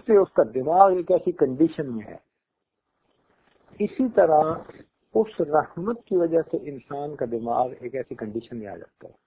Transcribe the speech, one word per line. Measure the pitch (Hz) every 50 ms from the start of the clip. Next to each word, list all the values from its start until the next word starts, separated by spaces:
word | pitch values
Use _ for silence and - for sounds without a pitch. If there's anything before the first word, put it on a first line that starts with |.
| -
سے | - 220
اس | 196 185 - -
کا | - 151 113 113
دماغ | 131 127 147 165 185 196 196 185
ایک | 180 170 -
ایسی | 185 165 - 185 175
کنڈیشن | - 151 131 127 131 160 165 - - 151 131 120
میں | 110 104
ہے۔ | - - - _ _ _ _ _ _ _ _ _ _ _ _ _ _ _ _ _ _ _ _ _ _ _ _ _ _ _ _ _ _ - -
اسی | 208 208 - - 262 247 220
طرح | - 185 160 156 151 160 156 165 180 - - - - - _ _ _ _ _ -
اس | 220 220 214 - -
رحمت | 170 147 151 156 143 - - 165 175 214 240 226 -
کی | - 208
وجہ | 180 170 165 160 165 156 -
سے | -
انسان | 151 135 147 139 131 - - 143 143 143 147 151
کا | 135 135 117
دماغ | 117 117 113 117 120 127 127 127 127 -
ایک | 123 123 -
ایسی | 131 123 - 127
کنڈیشن | - 113 107 107 117 113 - 120
میں | 117 107
آ | 98 92
جاتا | 87 - - _ _ - -
ہے، | - _ _